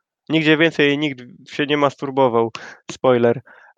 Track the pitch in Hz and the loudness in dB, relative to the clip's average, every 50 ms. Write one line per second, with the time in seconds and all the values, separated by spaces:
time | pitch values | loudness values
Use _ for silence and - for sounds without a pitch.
0 | _ _ _ _ _ - 147 160 156 151 156 147 165 160 156 - 147 143 143 143 | _ _ _ _ _ -2 -2 0 2 2 2 2 2 0 0 2 0 2 0 0
1 | 156 147 135 123 123 123 - - - - - - 147 139 147 147 143 135 - - | -2 -4 -6 -8 -14 -20 -20 -20 -20 -12 -8 -6 -4 -2 0 0 0 0 -2 -4
2 | 147 135 131 139 131 123 110 117 113 113 - - - - - - _ - - - | -8 -6 -2 0 0 2 2 0 0 -2 -4 -10 -16 -20 -20 -18 _ -16 -8 -2
3 | - 131 127 120 120 117 117 120 - - - - - _ _ | 0 2 2 4 4 2 0 0 -6 -16 -20 -20 -20 _ _